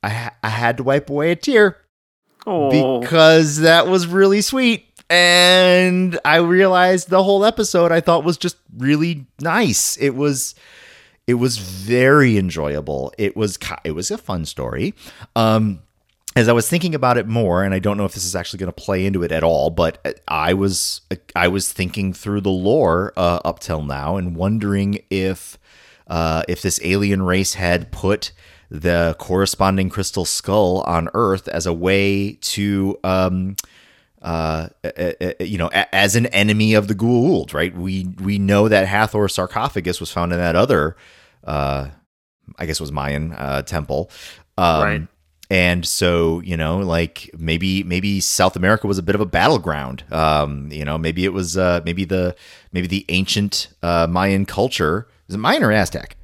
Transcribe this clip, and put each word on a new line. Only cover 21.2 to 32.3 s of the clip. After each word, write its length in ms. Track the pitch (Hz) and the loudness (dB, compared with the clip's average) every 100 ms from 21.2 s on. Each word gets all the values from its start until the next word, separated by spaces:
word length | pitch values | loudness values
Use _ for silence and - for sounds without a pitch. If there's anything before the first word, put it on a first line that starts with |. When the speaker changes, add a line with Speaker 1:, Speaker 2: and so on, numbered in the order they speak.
| _ - | _ 0
Speaker 1:
I 120 | 90 | 0
was 240 | 95 - | 0 -4
thinking 400 | - 92 98 95 | -4 -6 -2 -4
through 300 | 90 - 104 | -4 -4 -2
the 80 | 95 | -2
lore, 640 | 92 92 139 107 85 101 - | 0 0 2 2 2 -2 -2
uh, 240 | 87 87 - | 0 0 -4
up 140 | 85 | -6
till 240 | - 80 | -6 -6
now 340 | 73 69 69 95 | -6 -6 -4 -4
and 180 | 90 82 | -4 -4
wondering 640 | 95 110 104 98 98 104 _ | -2 0 -2 -2 0 -4 _
if, 480 | 95 95 92 - - _ _ _ _ _ | -4 -2 -4 -10 -20 _ _ _ _ _
uh, 360 | 82 82 80 - | -2 -2 -2 -4
if 120 | 87 | -4
this 180 | 98 - | -4 -4
alien 380 | 87 95 101 98 | -2 0 0 0
race 320 | 92 92 98 | 0 0 0
had 380 | - 90 87 82 | -2 0 -2 -4
put 400 | - 95 104 - - - - _ | -6 -2 -2 -4 -14 -20 -20 _
the 440 | 76 85 87 85 - | -4 0 2 0 -2
corresponding 680 | - 92 98 - 95 95 95 | -4 0 0 2 2 2 -2
crystal 340 | - 95 - 85 | -4 -6 -4 -4
skull 560 | - - 101 95 92 - | -6 -2 2 2 0 0
on 200 | 85 82 | -2 -2
Earth 340 | - 113 95 - | 0 0 0 -4
as 200 | 82 87 | -6 -4
a 60 | |
way 680 | 82 90 98 98 98 101 | -2 0 2 2 0 -4